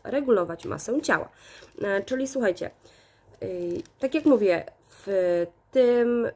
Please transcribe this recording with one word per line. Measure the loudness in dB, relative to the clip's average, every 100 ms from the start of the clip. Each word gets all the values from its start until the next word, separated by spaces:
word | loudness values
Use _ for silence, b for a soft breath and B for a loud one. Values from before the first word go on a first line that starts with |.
regulować | -6 -2 2 2 2 -6 -8
masę | -6 -4 -2
ciała. | 0 -2 -2 B B B B -8
E, | -4 -4
czyli, | -4 -4 -4
słuchajcie, | -2 -2 -2 -6 -12 b b b b b _
y, | -10 -6 -6 -6 -10 _
tak | -4
jak | 2 4
mówię, | 6 4 0 -4 -16 -20
w | -14 -4 0 2 0 -2 -8 _
tym | 2 4 4 2 0 -2